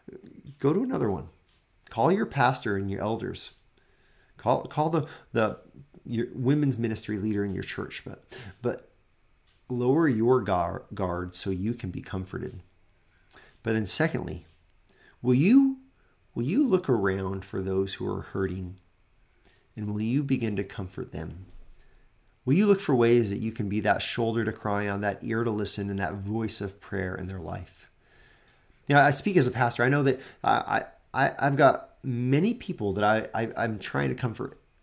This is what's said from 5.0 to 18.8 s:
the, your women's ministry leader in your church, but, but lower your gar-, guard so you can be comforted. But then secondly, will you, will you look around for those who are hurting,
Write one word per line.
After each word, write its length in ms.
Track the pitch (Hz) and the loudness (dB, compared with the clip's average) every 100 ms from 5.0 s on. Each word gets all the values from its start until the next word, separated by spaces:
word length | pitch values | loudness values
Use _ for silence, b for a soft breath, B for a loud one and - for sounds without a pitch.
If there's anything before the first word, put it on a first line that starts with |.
| - B B | -2 B B
the, 260 | 117 107 87 - - - - | 0 0 -2 -14 -20 -20 -18
your 220 | - 113 117 | -6 -4 -4
women's 460 | - 127 151 143 113 | -2 2 4 2 0
ministry 400 | 117 110 - 107 | -2 -2 -4 -4
leader 260 | 107 101 | -2 -2
in 100 | 101 | -2
your 100 | 95 | -4
church, 380 | 92 - 98 - | -6 -8 -8 -10
but, 180 | - 98 _ B 110 B | -12 -16 _ B -16 B
but 320 | 120 - - _ _ _ _ _ _ _ _ | -6 -6 -12 _ _ _ _ _ _ _ _
lower 400 | 123 123 147 160 | 0 2 4 4
your 320 | 110 117 127 | 4 4 4
gar-, 440 | 101 90 87 90 - | 4 0 0 -4 -10
guard 400 | 101 92 87 90 | -4 -2 -2 -4
so 160 | - 98 | -6 -4
you 240 | 95 104 | -2 -2
can 160 | 113 92 | -4 -6
be 100 | 90 | -8
comforted. 600 | - 98 98 - - 95 - _ _ _ B B B B B B | -6 -6 -6 -6 -8 -10 -18 _ _ _ B B B B B B
But 80 | 113 | -2
then 140 | 110 107 | 0 0
secondly, 600 | - 156 - - 87 - _ _ _ _ b b b | 0 0 0 -6 -10 -14 _ _ _ _ b b b
will 120 | 120 | 2
you, 440 | 127 175 262 269 269 - _ _ _ _ 123 | 4 6 6 6 0 -12 _ _ _ _ -6
will 80 | |
you 220 | 123 220 269 | 0 2 2
look 220 | 185 - | 2 2
around 560 | 117 98 95 95 98 | 2 2 0 -2 -6
for 180 | - 104 | -6 -6
those 320 | 95 95 95 | -2 0 -2
who 140 | - 101 | -4 -6
are 140 | 98 | -6
hurting, 540 | 95 104 95 92 90 92 | -6 -4 -2 -4 -8 -12